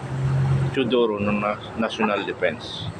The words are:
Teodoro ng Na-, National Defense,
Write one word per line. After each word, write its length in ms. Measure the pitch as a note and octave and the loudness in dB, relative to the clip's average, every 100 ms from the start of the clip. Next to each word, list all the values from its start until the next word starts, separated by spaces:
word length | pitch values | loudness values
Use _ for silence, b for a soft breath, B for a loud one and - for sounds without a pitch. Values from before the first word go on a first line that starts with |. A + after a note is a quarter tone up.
| - - - - - - - C#3 | -6 -2 0 2 2 2 2 0
Teodoro 400 | A#2+ B2 A2+ G#2 | 2 4 4 2
ng 220 | G2+ G#2 | 0 2
Na-, 200 | G#2 G#2 - - | 0 -2 -6 -4
National 420 | A2 A2 G#2+ G2+ F2+ | -2 0 0 0 -2
Defense, 580 | - F2+ D#2 - - - | 0 0 -2 -10 -8 -8